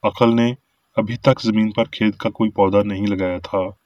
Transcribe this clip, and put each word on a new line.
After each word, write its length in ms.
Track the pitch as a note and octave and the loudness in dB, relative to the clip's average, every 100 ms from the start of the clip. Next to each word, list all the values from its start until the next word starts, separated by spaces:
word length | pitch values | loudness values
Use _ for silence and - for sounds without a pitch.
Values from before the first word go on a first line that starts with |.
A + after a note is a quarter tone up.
عقل 320 | G#2 G2+ A#2 A#2 | -4 2 2 4
نے 160 | A#2 B2 _ _ _ - | 0 -2 _ _ _ -4
ابھی 200 | G#2+ A#2 | -4 0
تک 240 | - C3 | 2 2
زمین 300 | A#2 G#2+ G#2+ | 0 0 0
پر 140 | G#2 - | 0 -4
کھیت 260 | - G#2+ G2+ | 0 -2 0
کا 120 | A2 | -6
کوئی 200 | G#2 A2 | -2 -4
پودا 320 | G#2 G2 G2+ | 2 2 4
نہیں 240 | G#2 G2 G2+ | 0 -2 -2
لگایا 300 | G2 F#2 F2+ | -2 -4 -6
تھا۔ 160 | F2 G2 F#2 G2 | -4 -4 -4 -8